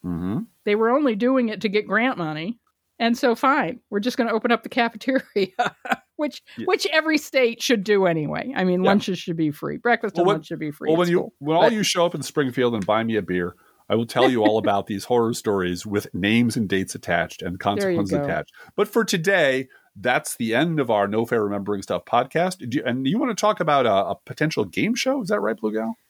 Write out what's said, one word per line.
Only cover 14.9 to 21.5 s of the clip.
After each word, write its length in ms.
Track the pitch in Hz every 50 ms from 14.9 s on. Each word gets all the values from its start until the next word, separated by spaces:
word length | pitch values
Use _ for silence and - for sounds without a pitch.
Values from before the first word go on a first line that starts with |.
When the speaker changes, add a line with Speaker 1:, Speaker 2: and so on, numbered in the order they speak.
| 107 98 -
Speaker 1:
horror 280 | - 123 120 117 113 117
stories 520 | - - 113 101 98 90 90 90 85 -
with 220 | 107 101 101 - - -
names 420 | 85 92 101 110 117 120 120 -
and 100 | 127 110
dates 280 | 90 98 95 95 - -
attached 460 | 110 - - 87 87 85 85 - -
and 120 | 90 90 90 95
Speaker 2:
There 320 | - 98 104 202 202 190
you 60 | 175
Speaker 1:
consequences 200 | 165 151 - -
Speaker 2:
go. 60 | 147 143
Speaker 1:
attached. 280 | 143 - 156 - _ _ - - - _
But 120 | - 208
for 160 | 208 - 233 220
today, 640 | - - 175 160 190 196 180 156 135 131 131 131 _ _ _ _ _ _
that's 400 | 104 92 123 127 151 - - -
the 180 | - 117 113 110
end 240 | 123 156 175 165 151
of 100 | 135 117
our 180 | 110 104 101
No 180 | 101 104 110 117
Fair 180 | - 123 113 107
Remembering 380 | 101